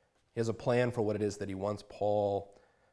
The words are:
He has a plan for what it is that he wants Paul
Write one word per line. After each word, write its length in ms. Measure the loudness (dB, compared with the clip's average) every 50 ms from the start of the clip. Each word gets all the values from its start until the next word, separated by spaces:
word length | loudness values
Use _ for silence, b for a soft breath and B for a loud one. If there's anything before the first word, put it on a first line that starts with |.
| b b b b b b -4
He 60 | -2
has 80 | -2 -2
a 60 | -2
plan 380 | -2 0 2 4 4 4 2 2
for 100 | 0 0
what 140 | 0 0
it 60 | 0 0
is 160 | -2 -2 -2
that 100 | -6 -6
he 60 | -6
wants 280 | -4 -2 -2 -4 -4 -8 -12
Paul 680 | -6 -2 0 2 2 2 2 2 0 -2 -4 -6 b b b b b b b b